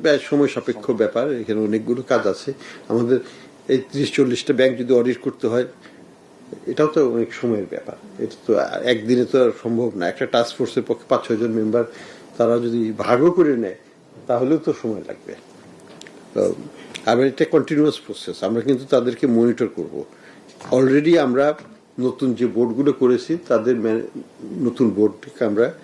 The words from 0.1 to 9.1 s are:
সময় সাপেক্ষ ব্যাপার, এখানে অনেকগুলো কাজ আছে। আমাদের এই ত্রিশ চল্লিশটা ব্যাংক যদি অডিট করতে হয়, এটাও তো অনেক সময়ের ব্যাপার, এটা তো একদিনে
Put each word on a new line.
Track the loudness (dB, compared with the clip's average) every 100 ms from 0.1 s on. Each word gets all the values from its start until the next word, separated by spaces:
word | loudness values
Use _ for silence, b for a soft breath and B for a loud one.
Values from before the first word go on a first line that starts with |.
| 0
সময় | 2 2 2
সাপেক্ষ | 0 -6 -6 -2
ব্যাপার, | 0 0 0 -2
এখানে | -4 -4 -2
অনেকগুলো | 0 -2 -2 -4
কাজ | 0 0 0
আছে। | -4 -6 -10 B B -2
আমাদের | 0 2 0 B B B -18 -2
এই | -2
ত্রিশ | 0 -4 -4
চল্লিশটা | 2 2 0 -2
ব্যাংক | 2 2 2
যদি | 2
অডিট | 2 2 -2
করতে | -6 -6 -2
হয়, | -2 -2 -8 B B -20 -20 -20 -20 -20 -16 -8
এটাও | -2 0
তো | 2 0
অনেক | 0 -4
সময়ের | -4 -2 -2 -4
ব্যাপার, | -10 -12 -16 -18 -8
এটা | -8 -8 0
তো | 0 0 -2
একদিনে | -2 -2 2